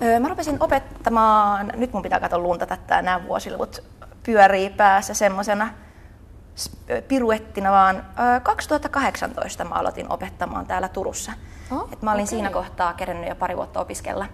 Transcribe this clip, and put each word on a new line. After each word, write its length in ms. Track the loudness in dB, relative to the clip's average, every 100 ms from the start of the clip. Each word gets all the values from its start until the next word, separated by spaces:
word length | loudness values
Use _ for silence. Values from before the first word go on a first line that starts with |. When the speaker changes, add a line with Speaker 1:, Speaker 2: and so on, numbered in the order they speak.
Speaker 1:
Öö, 180 | 2 2
mä 80 | 2
rupesin 280 | -2 -4 -2
opettamaan, 1120 | 2 0 -2 -6 0 4 6 6 4 2 -4 -4
nyt 160 | -4
mun 100 | -4
pitää 180 | -2 0
kato 180 | 0 0
luntata 380 | 0 -2 -4 -6 0
tää, 160 | 0
nää 220 | 2 -2
vuosiluvut 580 | -2 -6 -6 -8 -8 -10 -18 -20 -20 -10
pyörii 480 | 2 8 8 6 0
päässä 440 | 4 6 6 2
semmosena 540 | 2 2 2 0 -2 -2 -6 -20 -20 -20 -20 -20 -20 -20 -12
s-, 140 | -12 -12 -6
ö, 120 | -6
piruettina 680 | 0 0 2 0 -2 -4 4
vaan. 260 | 6 6 4
Öö, 440 | -4 0 2 4
kaksituhatta 480 | 2 -2 0 -2 0
kahdeksantoista 760 | 0 0 -2 -6 -6 -8 -6
mä 100 | -4
aloitin 380 | -2 -2 -4 -6
opettamaan 540 | -6 -8 -8 -6 -6 -4
täällä 220 | -4 -4
Turussa. 440 | -4 -6 -6 -10 -12 -16 -18 -10
Speaker 2:
Oh, 180 | -8 -8
Speaker 1:
Et 100 | -6
mä 100 | -2
olin 100 | 0
Speaker 2:
okei. 80 | -2
Speaker 1:
siinä 200 | -4 -4
kohtaa 420 | -4 -6 -2 -2
kerennyt 340 | -2 -6 -6 -8
jo 60 |
pari 220 | -6 -4 -4
vuotta 240 | -6 -6
opiskella. 460 | -8 -8 -8 -6 -8